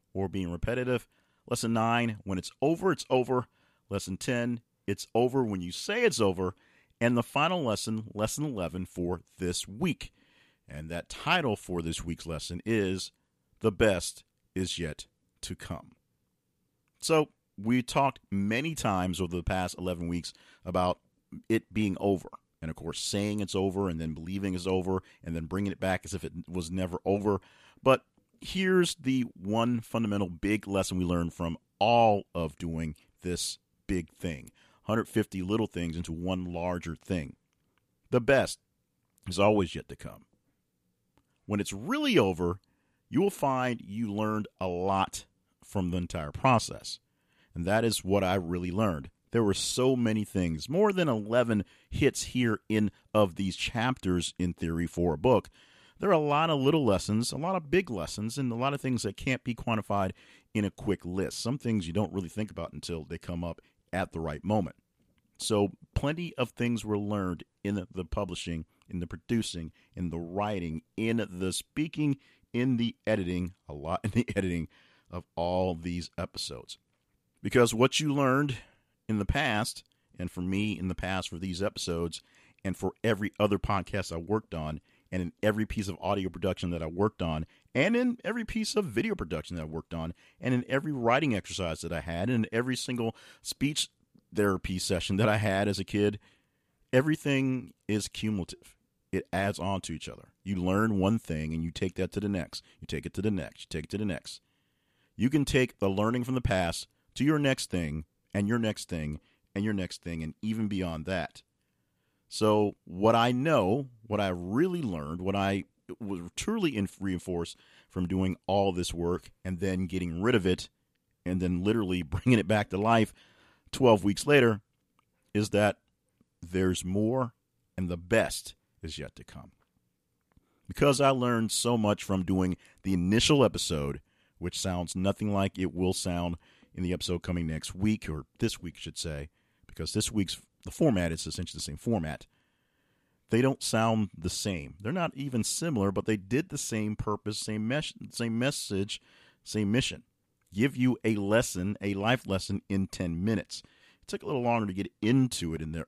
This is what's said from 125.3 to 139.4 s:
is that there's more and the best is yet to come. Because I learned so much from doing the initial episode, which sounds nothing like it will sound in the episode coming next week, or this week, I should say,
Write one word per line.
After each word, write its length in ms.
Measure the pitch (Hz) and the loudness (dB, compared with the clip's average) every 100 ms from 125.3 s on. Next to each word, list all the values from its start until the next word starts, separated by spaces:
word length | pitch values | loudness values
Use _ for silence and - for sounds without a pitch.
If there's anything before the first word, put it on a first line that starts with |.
is 160 | 104 107 | 0 4
that 260 | 101 104 - _ _ _ _ _ _ | 4 4 2 _ _ _ _ _ _
there's 420 | 85 92 92 87 | -4 2 2 2
more 500 | 90 98 110 131 117 _ _ _ _ - | 0 0 2 0 -2 _ _ _ _ -6
and 120 | 87 | -4
the 80 | 87 | -4
best 580 | 87 113 76 - - - _ _ | 2 2 2 -2 -12 -20 _ _
is 160 | 80 73 | -12 -10
yet 180 | 71 - | -12 -14
to 80 | |
come. 280 | - - - _ _ _ _ _ _ _ _ _ _ _ - | -20 -20 -20 _ _ _ _ _ _ _ _ _ _ _ -12
Because 340 | - 143 135 | 4 4 6
I 80 | 139 | 6
learned 420 | 131 123 117 110 | 6 4 2 2
so 260 | - 120 117 | 0 2 4
much 260 | 107 104 | 4 2
from 200 | - 95 | 2 0
doing 320 | 90 95 90 87 - _ | 2 2 2 0 -8 _
the 100 | 95 | 0
initial 500 | 92 90 110 - 147 | 2 4 4 6 6
episode, 580 | 107 - - 78 71 69 _ _ _ - | 6 2 -2 -2 -2 -6 _ _ _ -8
which 220 | 87 - | -8 -4
sounds 360 | 98 90 85 92 | -4 -2 -4 0
nothing 380 | 98 - 107 | 0 0 0
like 260 | 98 98 - | 2 0 0
it 140 | 90 | -4
will 200 | 85 92 | 0 0
sound 440 | 92 92 87 87 85 _ _ _ | 0 -2 -2 -2 -6 _ _ _
in 100 | 90 | -4
the 100 | 90 | -2
episode 300 | 87 - 87 | -2 -2 -4
coming 240 | - 87 80 | -2 -2 -2
next 280 | 78 - 92 | -4 -8 -2
week, 340 | 107 107 - | 0 0 -2
or 160 | 73 - - | -8 -8 -4
this 220 | 113 - | -4 -4
week, 140 | 87 - | -12 -12
I 40 | |
should 160 | 82 - | -12 -8
say, 320 | 85 73 80 _ | -8 -8 -10 _